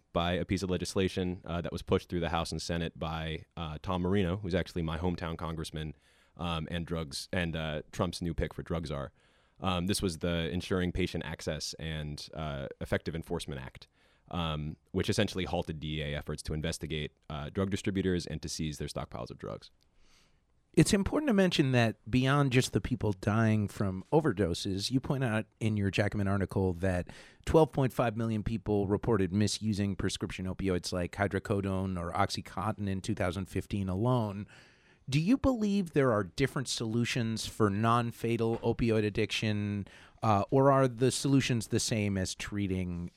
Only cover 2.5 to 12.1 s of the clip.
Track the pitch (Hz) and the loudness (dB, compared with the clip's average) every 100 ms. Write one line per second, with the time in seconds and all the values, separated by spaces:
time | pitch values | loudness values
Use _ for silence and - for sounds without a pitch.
2.5 | 80 - 85 80 - 82 80 80 80 - | -4 -4 -4 -4 -6 -6 -4 -6 -8 -10
3.5 | - 80 76 - 90 90 101 87 95 95 | -8 -8 -8 -4 -2 2 2 2 -2 0
4.5 | 90 - 90 80 80 90 85 82 82 82 | 0 0 -2 -2 0 -2 -2 -4 -6 -6
5.5 | 80 78 78 78 - _ _ _ - 85 | -6 -8 -6 -8 -10 _ _ _ -8 -4
6.5 | 82 78 85 82 82 76 67 - 95 85 | -4 -4 -6 -4 -4 -4 -8 -4 -2 -2
7.5 | 80 78 76 - - 90 - 85 78 82 | -2 -4 -6 -8 -2 -2 0 -4 -2 -4
8.5 | - 69 85 76 71 64 _ _ _ _ | -4 -6 -4 -4 -6 -8 _ _ _ _
9.5 | - 95 90 92 - 98 80 87 85 82 | -6 -2 0 0 0 0 -2 -2 0 0
10.5 | 90 - 92 90 87 90 85 73 80 - | -4 -2 0 0 0 -2 -2 -8 -6 -6
11.5 | 76 - - 80 78 76 | -6 -6 -8 -6 -6 -6